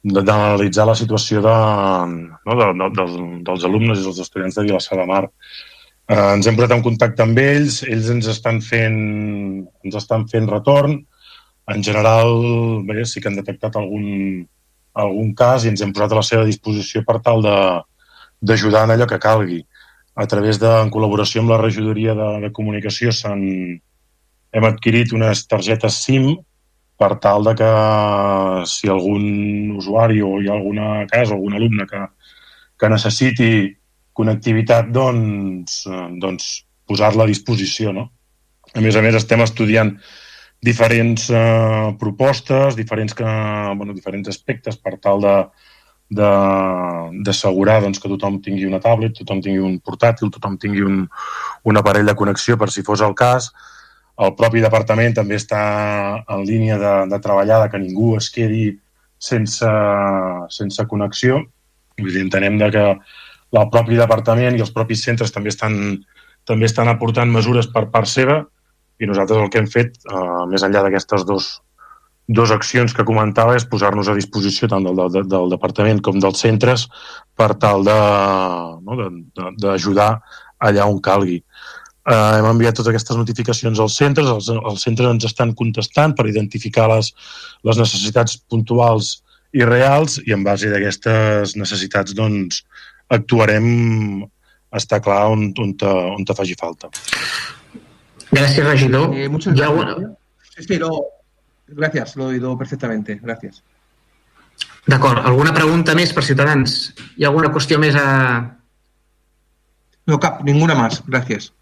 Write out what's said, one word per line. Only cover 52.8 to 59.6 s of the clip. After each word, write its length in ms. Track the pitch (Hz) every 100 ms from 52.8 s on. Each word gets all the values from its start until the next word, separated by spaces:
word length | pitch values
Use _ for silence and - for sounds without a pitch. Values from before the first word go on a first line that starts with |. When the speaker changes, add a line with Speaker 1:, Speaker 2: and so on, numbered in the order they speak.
| 95
Speaker 1:
fos 160 | 104
el 140 | 104 98
cas. 320 | 123 127 120 _ - - - _ _ -
El 140 | 95 -
propi 240 | 113 117
departament 540 | 110 110 113 110 117 117
també 220 | 101 104
està 220 | - 104 104 104 104 104 101 107
en 240 | 110 101 98
línia 320 | 113 110 107
de, 160 | 104 98 95
de 100 | 101
treballar, 440 | 101 98 101 113
de 80 | 107
que 80 | 104
ningú 320 | 95 95 117 110
es 100 | -
quedi 380 | - 113 110 107 101 _ _ _ _
sense, 520 | - 120 104 -